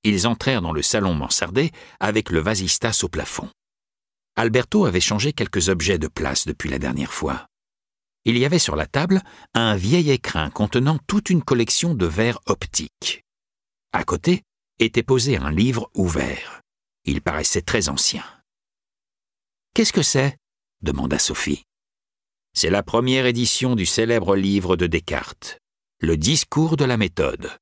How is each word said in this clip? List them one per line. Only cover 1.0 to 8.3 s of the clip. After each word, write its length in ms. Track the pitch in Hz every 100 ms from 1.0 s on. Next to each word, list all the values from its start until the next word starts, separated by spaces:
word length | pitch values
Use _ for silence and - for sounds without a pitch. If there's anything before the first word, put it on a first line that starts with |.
| 98
mansardé 560 | 80 64 - 85 104 160 - - -
avec 300 | 101 107 107
le 100 | -
vasistas 600 | 80 107 92 - 120 107
au 60 | 90
plafond. 420 | 80 62 - - _ _ _ _ _ _ _ _
Alberto 500 | - 117 117 123 214
avait 160 | 170 90
changé 320 | - 107 127
quelques 360 | - 104 98 87
objets 300 | 92 82 90
de 100 | 76
place 380 | - 71 67 -
depuis 240 | - -
la 80 | 67
dernière 340 | 67 67 69
fois. 340 | - 73 69 - _ _ _ _ _ _ _
Il 140 | -